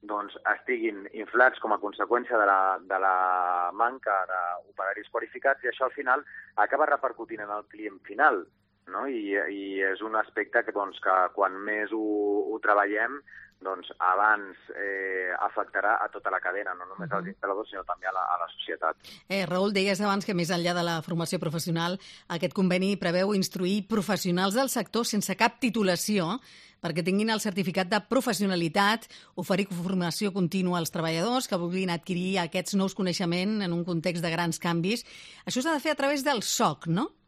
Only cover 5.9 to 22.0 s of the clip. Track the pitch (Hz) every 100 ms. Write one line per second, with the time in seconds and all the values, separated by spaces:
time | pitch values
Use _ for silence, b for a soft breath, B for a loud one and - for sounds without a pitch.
5.9 | - 117 127 - B B - 104 117 147
6.9 | 143 131 120 113 110 104 104 104 107 107
7.9 | 98 - 104 147 110 82 _ _ _ -
8.9 | 95 131 123 101 98 80 101 98 95 95
9.9 | 95 110 110 107 - 104 120 113 104 98
10.9 | - 101 92 90 - 98 95 104 107 104
11.9 | 110 107 104 104 101 101 110 104 104 101
12.9 | 104 117 143 - B B _ 95 92 87
13.9 | - 90 92 104 107 98 - - - 101
14.9 | 98 95 95 90 90 101 - 98 101 98
15.9 | 113 107 101 101 95 92 95 101 90 90
16.9 | 95 85 101 90 98 101 98 113 98 90
17.9 | 90 92 95 90 87 85 - - 80 80
18.9 | 80 B B _ 196 180 180 196 196 190
19.9 | 185 208 196 196 185 170 180 170 175 175
20.9 | 165 - 165 165 - 165 160 175 165 170
21.9 | 185